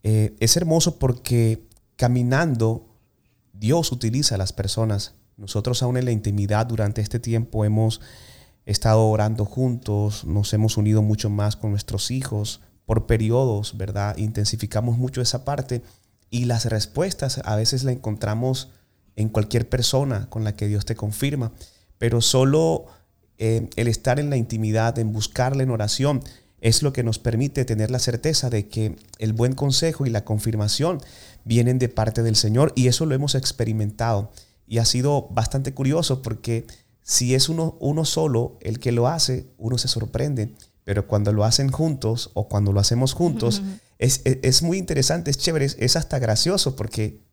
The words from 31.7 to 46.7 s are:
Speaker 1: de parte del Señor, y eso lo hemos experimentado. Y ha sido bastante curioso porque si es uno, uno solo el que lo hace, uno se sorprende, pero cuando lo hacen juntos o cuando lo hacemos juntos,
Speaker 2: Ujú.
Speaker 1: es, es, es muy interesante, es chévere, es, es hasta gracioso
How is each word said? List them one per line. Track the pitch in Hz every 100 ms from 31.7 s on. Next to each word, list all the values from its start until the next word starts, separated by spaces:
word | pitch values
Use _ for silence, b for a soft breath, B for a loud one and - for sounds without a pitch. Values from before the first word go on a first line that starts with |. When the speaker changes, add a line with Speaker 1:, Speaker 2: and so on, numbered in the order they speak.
| 127
Speaker 1:
de | 123
parte | - 110 113
del | 113 110
Señor, | 107 113 151
y | - 127
eso | 123
lo | 160
hemos | 131 143
experimentado. | 131 - - 113 110 104 - 117 104 107 B B B
Y | - 113
ha |
sido | 113 123 135 143 -
bastante | - 113 139 139
curioso | 135 135 160 170 131
porque | 117 110 - 117 - B B B
si | - - 123
es | 131 143
uno, | 165 165 -
uno | 139 151
solo | 156 - 156 117 127 -
el | - 113
que | 127
lo | 117 123
hace, | 165 139 127 - _
uno | 113 120
se | 127
sorprende, | 117 110 123 147 131 104 - B _
pero | - 101
cuando | - 104 101
lo | 104
hacen | 107 120 135
juntos | 135 160 135 110 117 -
o | - -
cuando | 101 98
lo | 98
hacemos | 104 120 131
juntos, | - 170 - 120 104
Speaker 2:
Ujú. | 196 190 B _
Speaker 1:
es, | 135 -
es, | 131 131
es | 127 131
muy | 165 190
interesante, | 175 143 135 175 165
es | 139
chévere, | - 160
es, | 139 -
es | 123 165
hasta | - 139
gracioso | 113 104 165 196 -